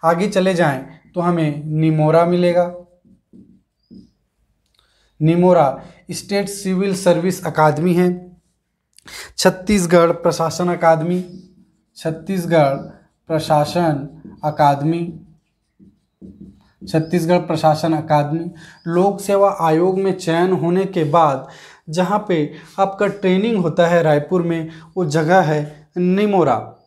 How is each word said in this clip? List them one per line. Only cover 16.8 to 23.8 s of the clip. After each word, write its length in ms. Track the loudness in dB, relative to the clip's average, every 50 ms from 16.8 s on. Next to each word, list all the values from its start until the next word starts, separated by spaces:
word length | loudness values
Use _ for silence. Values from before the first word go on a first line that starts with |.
छत्तीसगढ़ 560 | -14 -4 -2 -2 -2 0 -2 -2 0 2 0 0
प्रशासन 540 | 0 -2 -6 0 2 0 0 2 0 -2
अकादमी। 580 | -2 -2 -2 0 0 0 0 0 -4 -6 -6 -8 -12 -16 -20 -20 -20 _ _
लोक 340 | -2 0 2 2 2 0 -2
सेवा 360 | -4 -2 2 4 4 2 2 0
आयोग 380 | 0 0 2 2 2 0 0 0
में 140 | -2 -2
चयन 400 | -2 -2 -4 -2 0 0 0 0
होने 320 | 0 -2 0 0 0 0 -2
के 180 | -2 -2 -2 -2
बाद 440 | 2 4 4 4 4 2 -2 -8 -14 -20 -20 -20 -20 -20 _ _ -10
जहाँ 340 | -4 -4 -2 0 -2 -4 -2 -2
पे 240 | -2 -2 -2 -4 -6 -16 -20 -18 -2 -2
आपका 280 | -2 -2 0 -2 -2
ट्रेनिंग 500 | -2 -2 -2 0 0 0 2 0 0 -2
होता 300 | -2 -2 -2 0 2